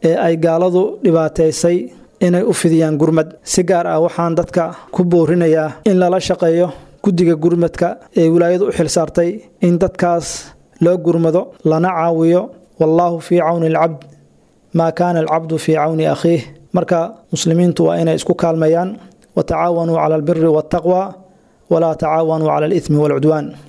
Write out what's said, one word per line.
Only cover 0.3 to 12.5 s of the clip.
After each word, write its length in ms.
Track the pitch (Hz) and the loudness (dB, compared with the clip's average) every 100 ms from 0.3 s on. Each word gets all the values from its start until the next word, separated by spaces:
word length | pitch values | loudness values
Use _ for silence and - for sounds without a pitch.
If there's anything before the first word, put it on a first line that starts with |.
| 165 | 0
gaaladu 600 | 165 165 180 175 202 - | 0 0 0 0 -2 -2
dhibaataysay 720 | 208 165 156 156 160 - 170 175 247 - - _ | 0 2 0 0 0 0 0 -2 -4 -14 -20 _
inay 220 | 180 175 | 0 0
u 100 | 226 | 0
fidiyaan 440 | 180 170 160 160 151 | 0 2 2 2 0
gurmad. 300 | 165 160 156 - | 2 2 -2 -8
Si 200 | - - | -4 -2
gaar 240 | 180 180 175 | 0 0 0
ah 120 | 156 | 0
waxaan 340 | 170 - 170 | -2 -2 -2
dadka 300 | 165 170 175 165 170 - | -2 -2 -2 -4 -6 -8
ku 120 | - | -4
boorinayaa 640 | 180 175 156 175 165 160 156 - | 0 2 2 2 2 2 0 -4
in 140 | 220 185 | 0 2
lala 200 | 180 185 | 2 0
shaqeeyo 480 | 180 175 165 165 175 - - - | -2 0 0 2 0 -4 -20 -6
guddiga 320 | 208 175 170 | -2 2 2
gurmadka 540 | 156 165 170 170 - 175 220 - - | 2 0 0 -2 -2 -4 -4 -6 0
ee 120 | 160 | 2
wilaayadu 360 | 170 170 180 202 | 4 2 0 -2
u 60 | |
xil 160 | - 156 | -2 -2
saartay 420 | 175 156 - 170 214 - _ | -2 -2 0 -2 -4 -14 _
in 180 | 180 175 | 0 2
dadkaas 760 | 180 180 175 170 - - - - _ _ | 0 0 0 0 -4 -10 -16 -20 _ _
loo 160 | 170 180 | 0 2
gurmado, 440 | 160 165 165 165 - - | 0 0 0 0 -2 -4
lana 240 | 156 156 180 | -2 0 0
caawiyo. 540 | 170 165 165 165 175 208 | 0 0 2 2 2 -2